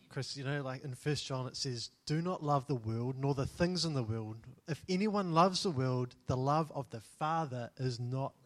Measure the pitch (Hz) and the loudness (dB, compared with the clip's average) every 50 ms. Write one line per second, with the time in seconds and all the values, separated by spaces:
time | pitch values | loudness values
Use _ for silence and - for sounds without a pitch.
0 | - - - 147 127 - - 139 135 135 147 143 139 131 127 123 151 143 123 - | -16 -12 -8 -8 -8 -6 -8 -6 -4 -4 -4 -2 -4 -4 -6 -6 -8 -8 -10 -4
1 | - 147 147 - - - 135 131 127 127 - - - 139 123 117 - - - _ | -2 -2 -2 -2 -2 -4 -4 -4 -4 -4 -6 -4 -4 -4 -4 -6 -8 -10 -12 _
2 | _ - 151 160 165 180 185 - 156 147 143 139 131 - 147 120 110 110 113 117 | _ -2 -2 0 0 0 -2 -2 2 2 2 2 2 2 -2 -2 0 0 0 0
3 | 120 127 135 131 139 139 143 139 127 - - - 175 175 185 170 151 165 151 135 | 0 -2 -2 0 0 2 2 2 0 -2 0 2 2 2 2 2 0 0 0 0
4 | 117 107 113 113 110 107 110 110 - 123 123 - _ - 151 - - - 185 180 | 0 0 -2 -2 -4 -4 -8 -10 -12 -16 -20 -14 _ -6 -6 -6 -2 -2 0 2
5 | 208 220 196 208 196 175 160 160 180 196 185 - - 196 156 127 131 131 127 127 | 2 2 2 2 2 4 6 8 8 8 6 2 0 0 2 2 2 2 2 2
6 | 123 127 - - _ - 135 127 131 139 147 156 160 151 - 143 - - - 113 | 0 -2 -6 -6 _ 0 0 2 2 4 4 4 2 0 -2 -6 -6 -6 -8 -12
7 | - - - - 156 156 160 165 165 139 123 123 117 113 - - 131 127 120 113 | -12 -14 -6 -4 -2 0 0 0 0 -2 -4 -6 -6 -8 -6 -4 -2 -2 -2 -2
8 | 123 120 127 131 135 - - _ - | -4 -4 -2 -2 -2 -4 -6 _ -12